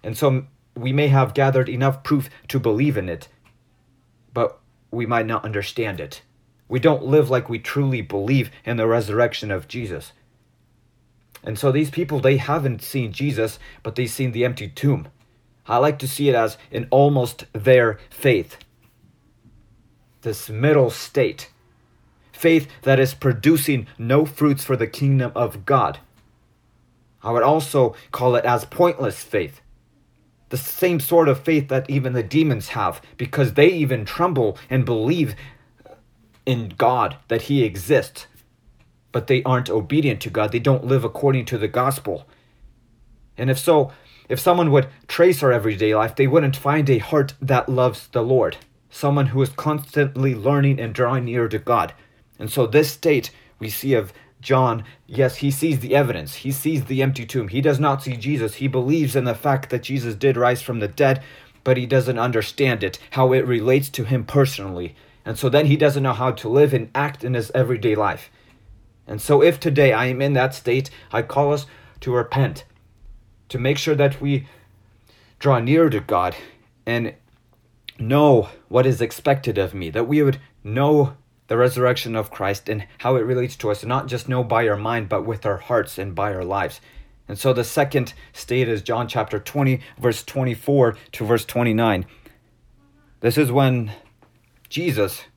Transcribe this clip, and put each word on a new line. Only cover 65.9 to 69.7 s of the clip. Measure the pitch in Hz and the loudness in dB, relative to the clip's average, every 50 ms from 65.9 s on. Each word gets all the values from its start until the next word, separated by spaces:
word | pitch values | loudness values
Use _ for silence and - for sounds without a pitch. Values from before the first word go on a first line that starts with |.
| 139 143 | 2 0
know | 135 131 | -2 -2
how | 117 107 127 131 | -2 -2 -2 -4
to | - - - 110 | -4 -4 -6 0
live | 117 139 147 139 127 | 4 4 4 4 4
and | 120 113 110 _ | -2 -4 -2 _
act | 135 143 147 139 - - | -4 -4 -4 -6 -8 -6
in | 123 127 | -4 -4
his | 120 110 - - | -4 -4 -2 0
everyday | 131 127 117 127 110 107 117 107 | 0 0 0 -2 -2 0 0 0
life. | 104 107 98 78 - - - _ _ _ _ _ _ _ - - - _ _ _ _ _ | 2 0 -2 -2 -6 -12 -20 _ _ _ _ _ _ _ -20 -20 -20 _ _ _ _ _
And | - 110 107 | -12 -10 -10
so | - - 147 139 | 0 4 6 6
if | 135 170 170 - | 6 6 4 2
today | - 165 | -2 0